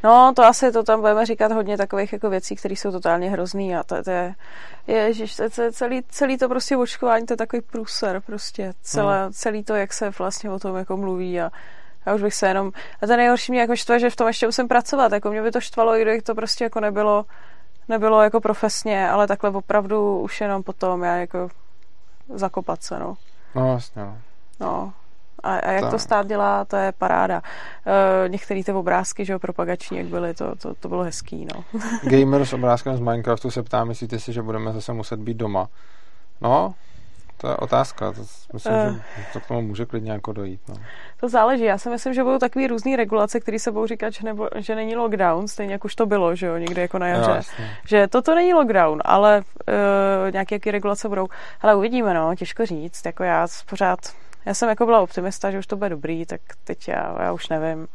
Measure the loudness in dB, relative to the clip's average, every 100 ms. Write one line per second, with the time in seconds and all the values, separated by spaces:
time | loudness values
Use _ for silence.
0 | 10 10 10 10 8 8 4 2 4 4
1 | 4 4 2 2 2 2 0 -2 0 0
2 | -2 -2 -2 -2 -4 -6 -6 -4 -4 -2
3 | 0 2 0 -2 -2 -4 -2 -4 -2 -4
4 | -2 -2 -2 -6 -12 -10 -10 -10 -2 2
5 | 2 0 -4 -4 -4 -2 -2 -2 -2 -4
6 | -6 -2 0 2 0 0 0 0 0 -2
7 | 2 2 2 -4 -2 -4 -6 -8 -6 -4
8 | -2 -4 -6 -8 -8 -6 -8 -8 -6 0
9 | 2 2 0 -4 -4 -4 -2 0 0 -2
10 | -4 -2 -4 -4 -6 -4 -4 -4 -4 -4
11 | -2 -2 -2 -2 -4 -6 -10 -10 -10 -6
12 | 0 0 0 2 2 2 -2 -6 -10 -6
13 | 2 6 6 4 2 0 2 0 2 4
14 | 4 2 0 2 0 0 4 4 4 4
15 | 4 4 0 -2 0 -2 -4 2 4 4
16 | 2 0 -2 -4 -4 -2 -2 0 -2 2
17 | 2 2 0 -10 -12 -10 -10 -10 -4 0
18 | 6 6 6 6 0 0 0 -2 -2 0
19 | 2 4 2 2 0 -2 2 2 2 0
20 | 2 0 -2 -4 -2 -2 -4 -4 -2 0
21 | 0 -2 -2 -6 -6 -8 -10 -10 -10 -10
22 | -10 -10 -8 -4 -2 -2 -4 -6 -6 -6
23 | -6 -8 -10 -10 -6 0 2 0 -4 -8
24 | -8 -8 -10 -10 -10 -6 -4 -4 -6 -8
25 | -10 -10 -10 -8 -4 -2 0 0 0 -2
26 | 0 0 2 0 2 0 0 -2 -2 0
27 | 2 4 4 0 -4 -10 -10 -8 2 4
28 | 6 4 2 -2 -4 -4 -2 -2 2 0
29 | 0 -6 -4 -4 -4 -4 -2 -4 -6 -8
30 | -6 -4 -4 -4 -6 -6 -8 -8 -6 -4
31 | -4 -6 -10 -10 -10 -10 -8 -8 -4 -4
32 | 4 6 6 4 2 0 2 2 2 -2
33 | 0 -2 0 0 0 -4 -2 -2 -2 -4
34 | -6 -6 -6 -6 -4 -4 -4 -6 -6 -6
35 | -6 -6 -6 -4 -2 0 -2 -6 -10 -10
36 | -10 -10 -10 -2 2 2 2 -4 -10 -10
37 | -10 -10 -10 -6 -4 -2 2 2 2 -2
38 | -4 -4 -8 -10 -10 -8 0 2 2 -2
39 | -8 -8 -8 -8 -4 -4 -2 -4 -4 -4
40 | -4 -6 -6 -6 -6 -8 -10 -10 -10 -10
41 | -10 -6 2 4 6 4 2 2 -2 -4
42 | -2 0 2 2 2 0 0 0 0 0
43 | 2 2 2 0 -2 -4 -2 -2 -4 -4
44 | -6 -6 -8 -4 -6 -6 -4 -4 -2 -2
45 | -2 2 2 2 -2 -6 -6 -6 -6 -2
46 | 2 4 2 2 -2 -2 -4 -2 -2 0
47 | 0 2 4 2 -2 -10 -10 -10 2 4
48 | 6 4 4 4 6 6 6 6 6 2
49 | 4 6 8 6 2 -8 0 2 4 4
50 | 4 2 0 -2 -4 -2 -2 -2 -2 -2
51 | -2 -2 -4 -6 -10 2 6 6 4 2
52 | 2 2 0 -2 -6 -4 -4 -4 -6 -6
53 | -8 -2 2 2 2 -4 -10 0 0 0
54 | -4 -10 -12 -10 -6 -2 0 2 6 6
55 | 6 -2 -4 -4 -4 -4 -4 -4 -4 -4
56 | -4 -4 -6 -8 -10 -10 -10 -8 -4 -4
57 | -4 -4 -2 -2 -4 -2 -2 -4 -8